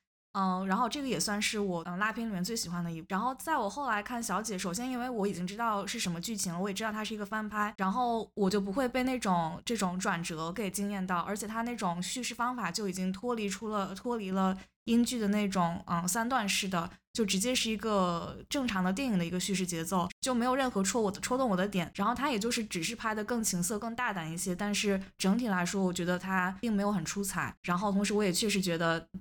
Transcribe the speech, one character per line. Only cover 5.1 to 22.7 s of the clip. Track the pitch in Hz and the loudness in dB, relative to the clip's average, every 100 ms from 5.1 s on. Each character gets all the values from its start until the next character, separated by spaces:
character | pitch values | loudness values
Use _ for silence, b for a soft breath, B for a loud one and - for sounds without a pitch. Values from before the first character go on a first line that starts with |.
| 233 196 | 0 0
已 | |
经 | 170 185 | 0 -4
知 | 208 | -2
道 | 233 208 196 | 0 0 -2
是 | 233 | -2
什 | 196 | -2
么 | 170 | -4
剧 | 180 214 | -4 -4
情 | 190 | -2
了， | 170 | -2
我 | 202 | -2
也 | |
知 | 190 | -2
道 | 220 | -4
它 | 214 | -4
是 | 214 | -6
一 | 214 | -6
个 | |
翻 | 202 220 214 | -4 -4 -4
拍， | 208 208 226 | -2 -2 0
然 | 190 | 0
后 | 226 247 226 - | 2 2 0 -2
我 | - 190 | 2 4
就 | 208 | 4
不 | 196 | 2
会 | 202 247 | 2 2
被 | 254 | 2
那 | 254 254 | 0 0
种， | 233 175 160 170 | 2 2 2 -4
这 | - 226 | -4 0
种 | 185 180 | 0 0
转 | 202 170 | 0 0
折 | 175 160 165 | -2 -4 -4
给 | 180 196 | -2 -2
惊 | 185 202 | -2 -2
艳 | 202 185 | -2 0
到， | 180 | 0
而 | 170 208 | 0 -4
且 | 214 | -4
它 | 226 | -4
那 | 233 233 | -4 -2
种 | 196 170 | -2 -2
叙 | 185 254 | -4 -4
事 | 233 | -4
方 | 226 240 247 | -2 -2 0
法 | 180 | -2
就 | 170 208 | -2 -2
已 | |
经 | 185 185 | 0 -2
脱 | 190 247 233 | -2 -2 0
离 | 202 | 0
出 | 190 220 | -2 -2
了， | 214 190 | -2 -2
脱 | 190 247 240 | -4 -4 -2
离 | 190 | 0
了 | 190 190 190 B _ - | 2 2 0 B _ 2
英 | 233 240 | 4 4
剧 | 247 | 2
的 | 202 | 2
那 | 208 202 | 2 2
种， | 196 170 175 - | 2 2 0 -2
嗯， | 170 180 | -2 0
三 | 233 226 | 0 2
段 | 262 202 | 0 2
式 | 185 196 | 0 0
的， | 180 175 B _ | 0 -2 B _
就 | - | 0
直 | 208 190 | 2 2
接 | 233 | 2
是 | 254 233 | 2 0
一 | 214 | 0
个 | 220 202 180 170 165 135 - | 2 4 4 2 -4 -10 -4
正 | 285 247 | -2 0
常 | 196 | 2
的 | 180 | 2
电 | 190 269 | 2 2
影 | 190 | 2
的 | |
一 | 170 | 2
个 | 180 | 0
叙 | 180 | 0
事 | 185 180 | 0 0
节 | 165 165 | -2 0
奏， | 190 175 - | 0 0 -2
就 | 262 | 0
没 | 247 247 | 2 2
有 | 262 | 2
任 | 254 | 2
何 | 202 | 2
戳 | 196 247 | 2 2
我 | 208 | 0
的， | 190 | 0
戳 | - 254 | -2 0
动 | 262 | 2
我 | 180 | 2
的 | 196 | 2
点。 | 196 160 | 0 -2
然 | - 202 | 0 0
后 | 240 | 0
它 | 285 | 0
也 | 226 | 0
就 | 226 | 0
是 | 240 | -2
只 | 214 | -2